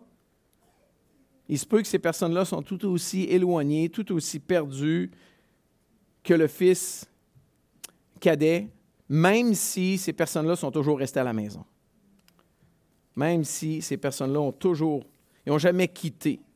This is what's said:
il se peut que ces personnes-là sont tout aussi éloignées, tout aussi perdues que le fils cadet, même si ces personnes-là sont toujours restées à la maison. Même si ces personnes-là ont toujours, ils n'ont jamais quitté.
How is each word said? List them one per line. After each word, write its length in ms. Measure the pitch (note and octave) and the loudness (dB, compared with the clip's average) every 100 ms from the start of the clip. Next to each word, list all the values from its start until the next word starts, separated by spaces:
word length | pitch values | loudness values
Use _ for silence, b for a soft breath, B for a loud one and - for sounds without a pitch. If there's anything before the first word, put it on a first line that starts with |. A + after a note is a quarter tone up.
| _ _ _ _ _ _ _ _ _ _ _ _ _ _ - | _ _ _ _ _ _ _ _ _ _ _ _ _ _ -6
il 100 | C#3+ | -6
se 80 | - | 0
peut 160 | G#3+ | 0
que 60 | G3+ | 2
ces 120 | F3+ | -2
personnes-là 440 | E3 D#3+ E3+ F3 | -2 0 0 0
sont 180 | F3+ E3 | -2 -4
tout 240 | D3 F#3 G3+ | -6 -6 -2
aussi 360 | F3 - F#3+ | -2 -2 -4
éloignées, 640 | F#3 F#3 F3+ E3+ C#3+ D3+ E3 | 0 2 2 0 0 0 -2
tout 240 | - G3 | -4 -4
aussi 280 | E3+ - D#3 | -4 -4 -6
perdues 720 | - F3+ C#3+ C3+ D3 E3+ F3+ b b b b b _ _ _ _ _ _ | -2 0 -2 -4 -2 -2 -4 b b b b b _ _ _ _ _ _
que 100 | - | 2
le 140 | E3+ D#3 | 4 4
fils 640 | - F#3 F3+ - - - _ _ _ _ _ _ _ - _ _ - | 4 4 4 -2 -10 -16 _ _ _ _ _ _ _ -20 _ _ 0
cadet, 500 | F3+ D3+ D#3 E3+ G#3 - _ _ - | 2 4 4 2 -2 -14 _ _ -2
même 460 | D3 F3 A3 A#3+ | 4 6 4 4
si 440 | G3 - - F#3 F#3+ | 0 -2 -2 0 0
ces 160 | F3+ | -2
personnes-là 420 | - E3 E3+ D#3 E3+ | -2 -2 0 -2 -2
sont 160 | C#3+ | -2
toujours 260 | D3+ C#3+ C#3+ | -2 0 0
restées 220 | C3 C#3 | -2 -2
à 40 | |
la 100 | B2+ | -2
maison. 300 | A2 G#2 G#2 - _ _ _ _ _ _ _ _ _ _ _ _ _ _ - | -2 -6 -10 -18 _ _ _ _ _ _ _ _ _ _ _ _ _ _ -4
Même 280 | D3+ E3+ | 0 0
si 380 | D3 - D#3 D#3 | -2 -4 -6 -6
ces 160 | - C#3 | -6 -6
personnes-là 420 | C#3+ - C3+ D3 | -4 -4 -2 -2
ont 120 | C#3+ | -2
toujours, 520 | - F#3 D#3 D#3+ C#3+ - _ _ _ - | -2 0 0 0 -2 -8 _ _ _ -2
ils 60 | |
n'ont 60 | D3+ | 2
jamais 300 | F3 F3+ F3+ | 2 2 0
quitté. 540 | - D#3+ - D3+ - _ | -2 -10 -4 -4 -4 _